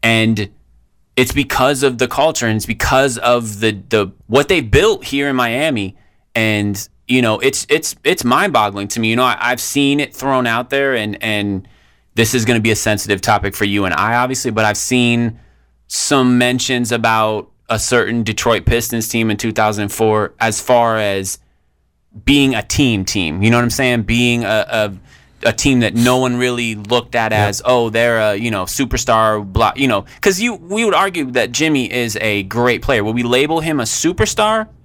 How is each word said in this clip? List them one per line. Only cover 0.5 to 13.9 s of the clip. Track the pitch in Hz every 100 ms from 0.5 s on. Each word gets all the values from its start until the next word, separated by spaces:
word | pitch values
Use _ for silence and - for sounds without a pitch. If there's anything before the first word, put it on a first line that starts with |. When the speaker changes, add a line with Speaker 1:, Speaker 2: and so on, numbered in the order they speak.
| _ _ _ _ _ _
Speaker 1:
it's | - 127
because | 143 135 - 131 139
of | 139 120
the | 127
culture, | - 156 151 117
and | 110
it's | -
because | 110 - 131 135 117
of | 120 120 113 101
the, | 110 104 -
the, | 110 98 - -
what | 120 147
they | 180
built | 117 120 208 208
here | - 139 143
in | 131
Miami. | 117 120 156 123 95 - _ _ _
And, | 117 110 107 104 101 - _ -
you | 127
know, | 117 107
it's, | 131 - -
it's, | 151 - -
it's | 143 180
mind-boggling | 120 127 196 120 104 98 101
to | 117
me. | 110
You | 117
know, |
I, | 127 95
I've | 123 123
seen | - 143 139 143
it | 139
thrown | - 135 131 123
out | 113 123
there, | 139 139 127
and, | 107 98
and | 110 104 101 95 - _ _ _ _ -
this | 113
is | 127
gonna | 110 117
be | 113
a | 107
sensitive | - 104 - 101
topic | - 107 98
for | -
you | 104 101
and | 98